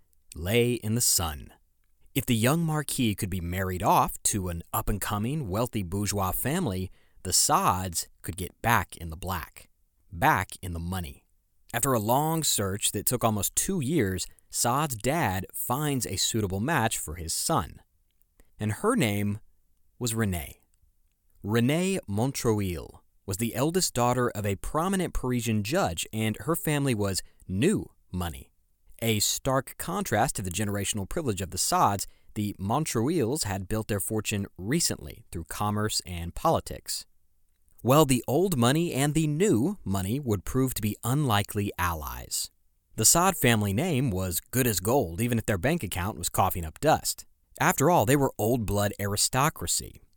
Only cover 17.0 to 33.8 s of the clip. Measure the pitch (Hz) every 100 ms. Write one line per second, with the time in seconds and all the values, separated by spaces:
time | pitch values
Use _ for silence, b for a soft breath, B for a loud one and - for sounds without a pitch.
17 | - 87 80 - - 139 80 - - _
18 | _ _ _ _ b - 107 104 214 254
19 | 113 104 104 107 - _ _ _ _ _
20 | 120 110 107 87 65 - _ _ _ _
21 | _ _ _ _ 101 117 120 160 185 190
22 | - 101 135 - 120 107 95 80 - -
23 | _ _ - 95 117 113 151 180 - 123
24 | 120 123 123 110 101 98 - 151 185 196
25 | 156 - 127 123 113 107 101 180 131 85
26 | - 110 110 107 151 165 156 147 139 107
27 | 98 95 b b - 92 156 196 - _
28 | _ 90 85 - - _ _ _ - -
29 | 117 107 - - 135 131 - - - 190
30 | 190 107 131 - 95 98 104 101 98 107
31 | 92 175 139 98 90 92 - 180 123 101
32 | - b b 107 104 - 98 135 160 120
33 | 127 175 113 151 101 98 90 110